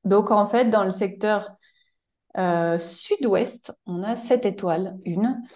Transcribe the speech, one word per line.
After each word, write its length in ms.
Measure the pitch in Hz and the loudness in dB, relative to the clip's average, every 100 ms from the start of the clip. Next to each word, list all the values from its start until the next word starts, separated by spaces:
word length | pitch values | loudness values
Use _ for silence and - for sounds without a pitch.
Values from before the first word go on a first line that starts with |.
| 190 | 2
Donc, 260 | 196 202 | 4 4
en 160 | 208 202 | 2 4
fait, 240 | 233 233 | 2 4
dans 120 | 214 | 2
le 60 | 190 | 0
secteur, 600 | 190 196 190 214 208 202 - _ _ _ _ _ _ _ - | -2 -4 -2 0 0 -2 -16 _ _ _ _ _ _ _ -2
euh, 420 | 185 170 170 170 | 0 2 0 0
sud-ouest, 960 | 170 - - 415 247 190 233 - - - - | -4 -6 -2 -2 2 2 0 -6 -16 -16 -8
on 180 | 175 | -6
a 120 | 202 233 | -4 -6
cette 300 | - 247 214 | 0 2 2
étoile, 520 | 190 180 165 190 190 | -2 -2 -2 -2 -8
une. 400 | - 170 226 262 - | -6 0 0 -2 -8